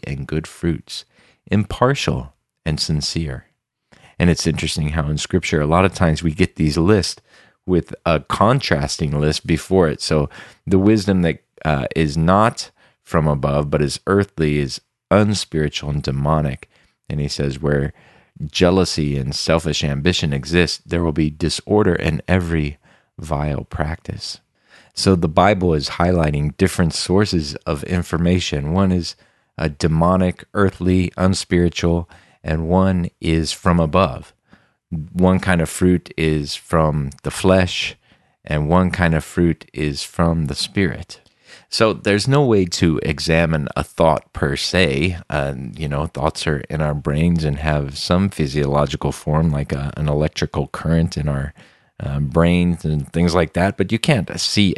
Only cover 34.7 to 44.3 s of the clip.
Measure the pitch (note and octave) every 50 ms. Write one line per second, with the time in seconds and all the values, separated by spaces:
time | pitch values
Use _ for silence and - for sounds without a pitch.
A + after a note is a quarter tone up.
34.7 | _ _ _ _ E2+ D#2 D2+ E2+ - F2 F2+ F#2 F#2 F2+ - G2 F#2 E2+ D#2+ D2+
35.7 | - - F#2 F2+ F2+ E2+ - - - - D#2 D#2 D#2 D2+ D2 C#2+ - - - -
36.7 | - E2 D#2+ D#2 D2+ D2+ C#2+ C2+ - - _ D2 - - - F#2+ F#2 F#2+ F2+ F2
37.7 | - - - - - - _ _ _ _ _ _ _ _ _ - D2+ D2+ D2+ D2
38.7 | E2+ F#2 F#2 F2+ F2 - F2+ E2 E2 D#2 - - - - F2 E2+ D#2+ - - -
39.7 | - - D2+ D2 C#2+ C2+ - - - - E2+ E2+ E2 E2 D#2 C#2 - - - -
40.7 | - G#2 G2 E2 - - F2 - - - _ _ _ _ _ _ - - _ _
41.7 | - - A2+ A2 F#2+ - - G#2+ G2+ G#2 G2+ C3 C3+ C#3+ D3 B2 A2 G2+ F#2 F2
42.7 | - - G2 E2+ D#2 - - - D#2 C#2 - E2 D#2+ D#2+ E2+ D#2+ D#2+ D2+ C#2+ -
43.7 | - - C#2+ - - - F2 D#2+ D2 - - _